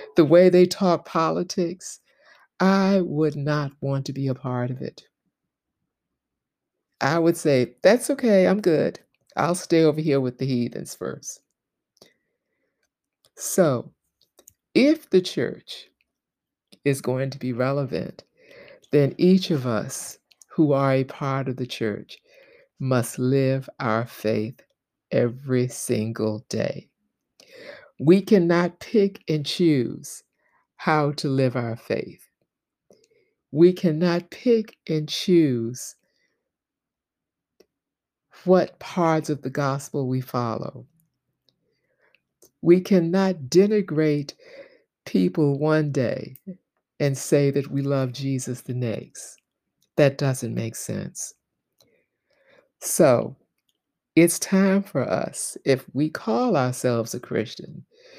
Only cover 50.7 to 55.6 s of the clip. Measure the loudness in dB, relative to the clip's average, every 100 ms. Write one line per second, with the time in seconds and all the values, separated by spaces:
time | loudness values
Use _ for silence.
50.7 | -8 -10 -10 -10 -12 -16 -18 _ _ _
51.7 | _ _ _ _ _ _ _ _ _ _
52.7 | _ -4 4 4 4 0 -10 _ _ _
53.7 | _ _ _ _ 4 4 2 -2 2 2
54.7 | 2 -2 -4 -2 -4 -4 -8 -12 -6